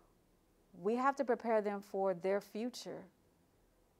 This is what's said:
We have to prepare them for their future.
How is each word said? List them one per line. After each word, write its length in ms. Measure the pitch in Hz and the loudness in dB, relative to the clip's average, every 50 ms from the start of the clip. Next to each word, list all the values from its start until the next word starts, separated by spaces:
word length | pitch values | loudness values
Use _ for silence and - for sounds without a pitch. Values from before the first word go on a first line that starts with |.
| _ _ _ _ _ _ _ _ _ _ _ _ _ _ - 175 | _ _ _ _ _ _ _ _ _ _ _ _ _ _ -18 -4
We 140 | 170 208 233 | -2 0 0
have 200 | 247 254 277 269 | 4 4 2 2
to 80 | - 269 | 2 2
prepare 360 | 233 240 214 - 233 226 214 | 2 2 0 2 2 2 2
them 200 | 202 208 202 202 | 2 2 -2 -4
for 320 | 196 - - 196 190 196 185 | -6 -6 -2 0 2 2 0
their 280 | 170 175 190 196 202 | 0 0 0 0 0
future. 640 | 196 - - 208 233 247 - - - 185 151 - 185 180 _ _ _ _ _ _ _ _ _ _ _ _ _ _ _ _ _ | -2 -4 -8 -6 -6 -6 -6 -8 -10 -10 -12 -12 -14 -18 _ _ _ _ _ _ _ _ _ _ _ _ _ _ _ _ _